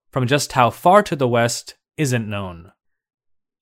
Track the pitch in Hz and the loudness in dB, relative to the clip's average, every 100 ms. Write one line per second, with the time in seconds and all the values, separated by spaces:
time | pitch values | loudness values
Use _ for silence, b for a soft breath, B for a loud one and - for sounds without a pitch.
0 | _ 139 123 143 - 135 117 - 180 202 | _ -4 0 0 0 2 2 2 4 4
1 | 202 156 127 117 117 - - - _ - | 2 -2 0 2 0 -4 -12 -20 _ -6
2 | 143 123 107 101 95 85 85 _ _ _ | -2 -2 -4 -8 -10 -12 -20 _ _ _
3 | _ _ _ _ _ _ | _ _ _ _ _ _